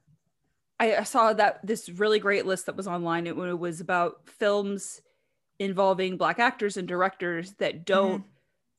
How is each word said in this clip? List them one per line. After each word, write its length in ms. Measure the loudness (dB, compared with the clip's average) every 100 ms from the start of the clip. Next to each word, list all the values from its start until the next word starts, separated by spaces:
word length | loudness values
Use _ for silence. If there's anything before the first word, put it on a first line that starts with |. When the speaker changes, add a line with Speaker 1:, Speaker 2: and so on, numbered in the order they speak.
| _ _ _ _ _ _ _ -2
Speaker 1:
I, 180 | 0 2
I 60 |
saw 300 | 0 4 4
that, 320 | 4 2 2 -4
this 220 | -6 -6
really 300 | -2 2 2
great 260 | 2 0 0
list 200 | -2 -4
that 100 | -8
was 120 | -6
online. 400 | -4 -2 -2 -2
It, 100 | -6
it 220 | -4 -4
was 200 | -4 -6
about 480 | -2 0 0 -4 _
films 720 | -2 2 2 0 -4 -8 -14 _ _ _ _ _ -8
involving 580 | -4 2 4 4 0 0
Black 220 | 0 2
actors 380 | 2 2 -4 -4
and 100 | -4
directors 680 | 0 0 0 -6 -4 -8
that 320 | -4 -4 -4 0
don't 380 | 2 2 0
Speaker 2:
Mm-hmm. 40 | -6 _ _ _ _